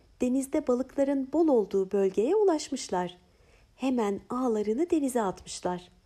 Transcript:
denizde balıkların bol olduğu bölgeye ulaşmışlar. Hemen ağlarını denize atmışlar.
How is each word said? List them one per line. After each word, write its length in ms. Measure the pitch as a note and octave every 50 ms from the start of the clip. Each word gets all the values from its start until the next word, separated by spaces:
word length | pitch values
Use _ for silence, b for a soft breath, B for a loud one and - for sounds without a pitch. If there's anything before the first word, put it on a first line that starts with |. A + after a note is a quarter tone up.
| B B _ -
denizde 460 | B3+ B3 B3+ C4+ C4+ C4+ - D#4 D4+
balıkların 680 | - B3 B3 C4 B3+ - C#4 C#4 C#4 C#4+ C#4 C4 C4
bol 160 | - D#4+ F4 D#4
olduğu 440 | C4 A3+ G3 G3 - G3 F#3+ F#3+
bölgeye 440 | - G3 G3 F#3+ F#3+ G3+ G#3+ C#4+ G4
ulaşmışlar. 800 | A4 G#4 F#4+ D#4+ D4 - - C#4 B3 - - G3 F3+ F3+ F3 - - _ b b b b b b b b b b
Hemen 440 | - B3+ C4+ B3+ A#3+ G#3+ G3+ G3 - - -
ağlarını 600 | B3 B3+ C4 B3 A3 G#3+ G#3 G#3 A3 C4 F4 F4
denize 320 | F4 D#4 C#4+ C4 - A#3+
atmışlar. 680 | G#3+ F#3 F3+ - - - - - - F3+ F3+ F3 - - _ _ _